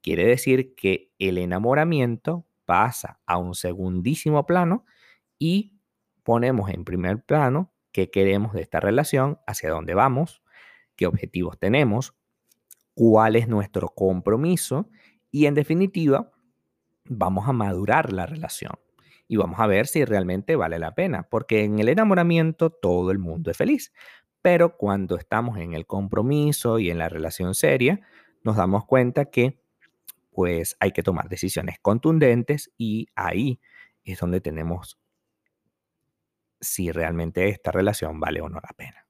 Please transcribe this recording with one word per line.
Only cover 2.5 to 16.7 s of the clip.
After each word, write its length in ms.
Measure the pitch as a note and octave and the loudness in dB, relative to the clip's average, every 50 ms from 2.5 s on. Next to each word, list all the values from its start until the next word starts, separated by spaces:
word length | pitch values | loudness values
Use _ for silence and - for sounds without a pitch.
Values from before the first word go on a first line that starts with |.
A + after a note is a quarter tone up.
| _ _ _ | _ _ _
pasa 540 | - F2 F2+ G#2 A#2+ A#2+ - - - - _ _ | 0 2 2 2 2 0 -6 -12 -12 -14 _ _
a 100 | - F2+ F2 | -2 -2 -2
un 160 | F2+ F2+ F2+ | -2 -4 -8
segundísimo 920 | - - F2+ F2 F#2 F#2 F#2 F#2 F2+ F2+ A#2 D3 - - D3+ D3+ D3 C#3+ | -6 -6 -6 -6 -4 -4 -4 -4 -2 -2 -2 -4 -2 -2 0 0 0 2
plano 380 | - E3+ F3+ F3+ E3 F3+ B3 _ _ _ _ _ _ _ _ _ _ _ _ | 2 2 2 2 2 0 -2 _ _ _ _ _ _ _ _ _ _ _ _
y 360 | C#3+ E3 F3 G3 G#3+ - _ _ _ _ _ _ _ _ _ _ _ | -2 0 0 0 -2 -4 _ _ _ _ _ _ _ _ _ _ _
ponemos 460 | - A#2 A#2 A#2 B2+ C3 A#2 G2 G2+ | 0 0 2 2 2 0 0 -2 -4
en 140 | F#2+ F2+ F2 | -6 -8 -8
primer 380 | - F2 F#2 F2 F2+ G2 A2 - | -6 -6 -4 -2 -2 -4 -4 -2
plano 500 | _ - D3+ D3 B2+ B2+ D3 F#3 - _ _ _ _ _ | _ 0 2 2 2 0 -2 -4 -6 _ _ _ _ _
qué 180 | - F#2+ - | -2 -2 -2
queremos 420 | - G2 G2 G2 F#2+ G2+ G2+ A2 G2+ | 2 0 2 2 2 0 0 -2 -4
de 100 | F#2 D#2+ | -8 -8
esta 180 | - - D#2+ | -4 -4 -2
relación, 580 | E2+ G2 G#2+ B2+ D3+ - - C#3 C3 C#3 D3 - _ | 0 2 2 2 0 0 0 0 0 0 -2 -6 _
hacia 240 | - A2 - - D#2 | -12 -12 -8 -6 -6
dónde 240 | D#2+ D#2+ D#2+ E2 F2 | -6 -4 -6 -2 2
vamos, 480 | F#2+ A#2+ C3+ B2+ B2+ E3 E3 - _ _ _ _ - - - - _ _ _ _ | 2 4 4 2 0 -2 -4 -6 _ _ _ _ -20 -20 -20 -20 _ _ _ _
qué 100 | - F2+ | -2 -2
objetivos 520 | F2 E2 - - F2 _ F2+ F2+ E2 E2+ - | 0 0 -2 -6 -4 _ -4 -4 -4 -6 -4
tenemos, 560 | - F#2+ A2 C#3+ D3+ A#2+ G2+ A#2 C3+ - _ _ _ _ _ _ _ _ _ _ _ _ - _ _ _ _ | -2 2 2 4 2 2 2 -2 -4 -6 _ _ _ _ _ _ _ _ _ _ _ _ -20 _ _ _ _
cuál 420 | - A#2 A2+ G#2+ G#2+ A2 A2 G#2+ | 4 6 6 8 8 6 6 4
es 100 | A2+ A#2 | 2 2
nuestro 440 | A2 A#2 G#2 G2+ G2 _ F#2+ F#2 F2+ | 2 0 -2 -2 -2 _ -4 -4 -4
compromiso 1000 | _ - G2+ F#2+ F#2 F#2 F2 - G#2 A#2 C#3+ E3+ F#3 E3 - - C3 C#3 G#3+ - _ _ _ _ _ _ _ _ | _ 0 0 0 0 0 0 0 0 2 2 0 0 0 -2 -2 -4 -4 -4 -6 _ _ _ _ _ _ _ _
y, 160 | - C#3+ D3+ | 0 2 2
en 80 | C#3+ C#3+ | 4 4
definitiva, 800 | D3 C#3+ - D#3+ E3+ F#3+ F#3+ - - E3 D3 C3+ - A#3 - _ _ _ _ _ _ _ _ | 2 0 0 2 0 0 0 0 0 2 2 2 2 0 -4 _ _ _ _ _ _ _ _